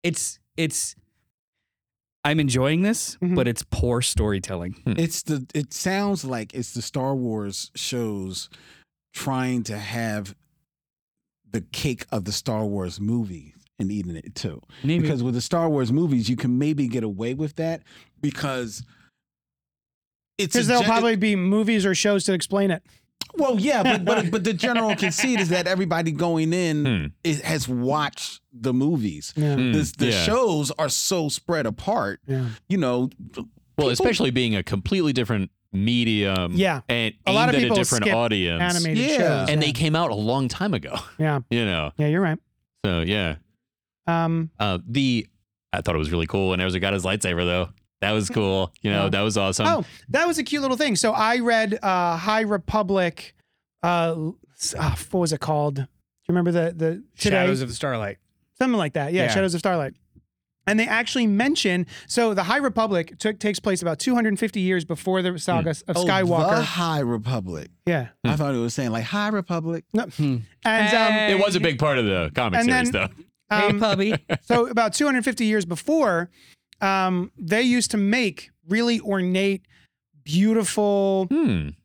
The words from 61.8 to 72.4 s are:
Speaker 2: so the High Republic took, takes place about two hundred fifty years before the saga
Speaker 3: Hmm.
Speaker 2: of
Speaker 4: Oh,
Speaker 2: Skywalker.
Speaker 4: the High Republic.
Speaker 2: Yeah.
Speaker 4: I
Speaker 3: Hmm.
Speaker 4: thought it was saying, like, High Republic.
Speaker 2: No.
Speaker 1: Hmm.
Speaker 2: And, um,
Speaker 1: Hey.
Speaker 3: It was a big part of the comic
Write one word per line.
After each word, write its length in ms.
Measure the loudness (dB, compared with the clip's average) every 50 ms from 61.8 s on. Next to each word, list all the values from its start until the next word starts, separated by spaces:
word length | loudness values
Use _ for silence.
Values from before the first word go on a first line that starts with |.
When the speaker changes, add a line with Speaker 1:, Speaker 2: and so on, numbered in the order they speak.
| -2 -4 -8 -20 -12
Speaker 2:
so 280 | -2 0 2 2 2 2
the 80 | 0 0
High 140 | 0 0 2
Republic 600 | 0 0 0 0 0 2 0 0 -2 -4 -8 -4
took, 200 | -4 -4 -2 0
takes 220 | -2 -2 -2 0
place 200 | 0 -2 -2 0
about 160 | -2 -4 -4 -2
two 160 | 0 2 2
hundred 240 | 2 2 2 2 2
fifty 220 | 0 -2 0 0
years 240 | 0 2 0 0 -2
before 380 | -4 -8 -4 -2 0 0 2
the 160 | 0 0 -2 -2
saga 340 | -2 0 0 2 2 0 -4
Speaker 3:
Hmm. 160 | -4 -6 -2
Speaker 2:
of 60 | -2
Speaker 4:
Oh, 80 | 2 2
Speaker 2:
Skywalker. 520 | 4 4 4 4 4 4 4 4 4 2
Speaker 4:
the 60 | 2
High 360 | 0 0 -2 -2 0 0 0 0
Republic. 720 | 0 0 -2 -2 -2 -2 -2 -2 -4 -6 -8 -8 -10 -14 _ _ _
Speaker 2:
Yeah. 220 | -2 0 0 -2 -6 _ _ -2
Speaker 4:
I 60 | 0
Speaker 3:
Hmm. 40 | 0
Speaker 4:
thought 180 | 2 0 0 0
it 40 | 0
was 160 | 0 -2 -2
saying, 160 | -2 -2 -2
like, 140 | -2 -2 -4
High 240 | -2 -2 -2 -2 -2
Republic. 560 | -2 -4 -4 -4 -4 -4 -2 -4 -6 -6 -8 _ -4
Speaker 2:
No. 100 | -2 -2
Speaker 1:
Hmm. 320 | -2 -4 -2 0 0 0 -2 -6 -10 _ _ 0
Speaker 2:
And, 300 | 2 2 4 4 4 4
um, 180 | 4 4 4
Speaker 1:
Hey. 200 | 4 2 2 2
Speaker 3:
It 60 | 4 4
was 160 | 2 2 2
a 40 | 2
big 180 | 0 0 2 2
part 200 | 2 2 2 2
of 60 | 2
the 260 | 2 2 2 0 0 0
comic 260 | -2